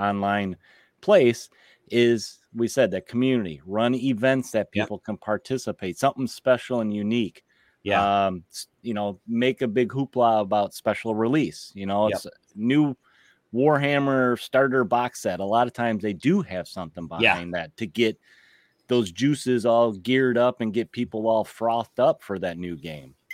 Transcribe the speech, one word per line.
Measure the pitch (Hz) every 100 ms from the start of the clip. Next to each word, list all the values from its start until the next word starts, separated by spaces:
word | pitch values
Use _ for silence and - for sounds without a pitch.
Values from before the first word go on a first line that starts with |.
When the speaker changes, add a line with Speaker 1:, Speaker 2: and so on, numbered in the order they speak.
Speaker 1:
online | 101 101 98 101 98 90 _ _ _ _
place, | - 202 123 113 - _ _ _ _
is, | 117 120 117 - - _
we | 113 117
said, | - 113
that | 92 -
community, | 117 131 123 95 71 85
run | 104 120
events | 127 131 110 131 135 -
that | 110 98
Speaker 2:
Yep. | 101 110
Speaker 1:
people | 101
can | - 104
participate, | - 104 - 131 - - 95 85
something | 135 - 127
special | - 131 123 - 123
and | 110
unique. | 104 104 117 101 - _ _ _ _
Speaker 2:
Yeah. | 101 98 101 101 98
Speaker 1:
Um, | 90 85
s-, | - - _
you | 120
know, | 104 101 98 -
make | 117 127 135
a | 127
big | 107 120
hoopla | 131 135 127 117 110
about | 98 104 98
special | - - 101 113
release. | 107 113 151 104 - -
You | 98
know, | 98 101 107
Speaker 2:
Yep. | 92
Speaker 1:
it's | -
a | - _ 101
new | 113 143 147 127 _ _ _ _ _
Warhammer | 113 147 147 143 143 139 135 127 117
starter | - 131 135 131
box | 113 120 123 -
set. | 101 87
A |
lot | 98 113 120
of |
times | - 117 110
they | 107
do | 92 135 196
have | 170 92 80
something | - 85 87 82 82
Speaker 2:
Yeah. | 113
Speaker 1:
behind | 90 87
that | 87 80 -
to | 107
get | 113 113 - _ _ _ _ _ _ -
those | 123 101
juices | 87 135 143 131 123 113
all | 117 117
geared | 98 101 131 131 120
up | 123 123
and | 113
get | 104 107
people | - 110 110 110
all | 113
frothed | 101 - 113 117 113 -
up | 135 156
for | - 98
that | 90 85
new | 90 82
game. | 82 76 67 _ _